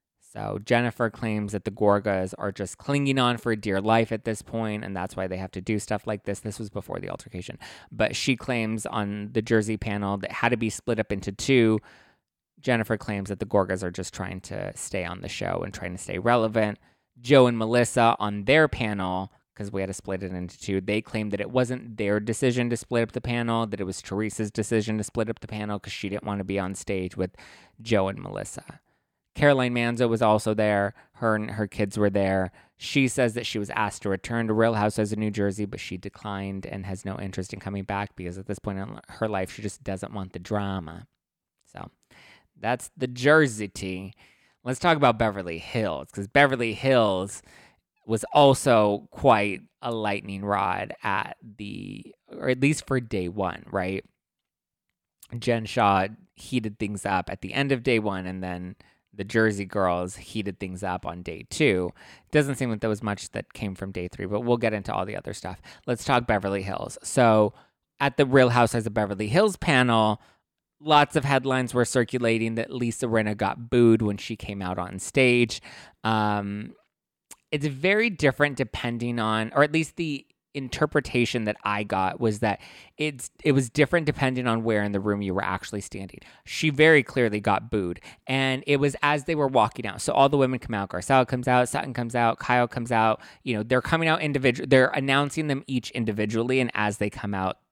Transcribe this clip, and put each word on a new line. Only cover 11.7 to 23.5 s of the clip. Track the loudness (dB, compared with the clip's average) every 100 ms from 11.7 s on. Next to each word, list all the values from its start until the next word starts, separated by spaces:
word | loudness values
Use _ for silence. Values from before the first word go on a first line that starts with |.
| 4 -2 -18 _ _ _ _ _ _
Jennifer | -2 -2 0 -4
claims | -4 -6 -6
that | -6
the | 0
Gorgas | 0 2 -2
are | -4
just | -6 -10
trying | -8 -8 -10
to | -10 -10 -10 -10
stay | -8 -6 -6
on | -8
the | -10
show | -8 -4 -4
and | -6
trying | -8 -10
to | -10
stay | -8 -4
relevant. | 2 2 2 0 0 -4 _ _ _ _
Joe | 4 8 8
and | 4
Melissa | 2 2 4 4 4 4
on | 0 -2
their | 2 4 4
panel, | 2 -4 -2 -2 -2 -4 -12 _ -12
'cause | -8
we | -4
had | -6
to |
split | -6 -6 -6
it | -6
into | -8 -8 -10
two, | -2 -2
they | 0 -2
claimed | -2 -6 -4
that | -4
it | -2
wasn't | 0 0 -2 -8 -4
their | 0 0
decision | 0 0 0 2 0
to | -2
split | -2 -2
up | -2
the | -4
panel, | -4 -2 0